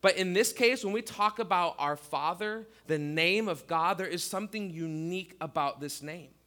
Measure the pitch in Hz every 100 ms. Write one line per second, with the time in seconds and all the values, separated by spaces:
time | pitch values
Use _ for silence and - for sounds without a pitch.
0 | 196 135 185 180 240 - 240 254 202 208
1 | 233 - 208 214 208 180 170 - 143 147
2 | - 147 151 180 214 220 220 - - 156
3 | 147 156 165 196 220 156 - 165 170 190
4 | 185 170 - 190 208 214 196 160 165 156
5 | 160 185 180 - 160 160 143 131 143 -
6 | 143 170 139 _